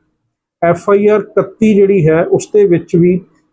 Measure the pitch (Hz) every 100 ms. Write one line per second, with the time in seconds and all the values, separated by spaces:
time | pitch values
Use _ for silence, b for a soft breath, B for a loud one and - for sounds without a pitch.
0 | _ _ _ _ _ - 170 170 - 202
1 | 208 208 196 - - - 220 202 196 202
2 | 156 160 190 - - 208 202 170 - 175
3 | 175 180 - _ _